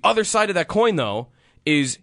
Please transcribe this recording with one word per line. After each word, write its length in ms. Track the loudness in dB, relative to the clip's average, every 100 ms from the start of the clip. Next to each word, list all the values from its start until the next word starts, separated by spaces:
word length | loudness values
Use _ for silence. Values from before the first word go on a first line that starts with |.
| 0
other 180 | 2 0
side 240 | 0 0
of 40 | 0
that 140 | -2
coin, 280 | 0 2 0
though, 320 | -2 -4 -8 _ _ _ 0
is 320 | 0 0 -4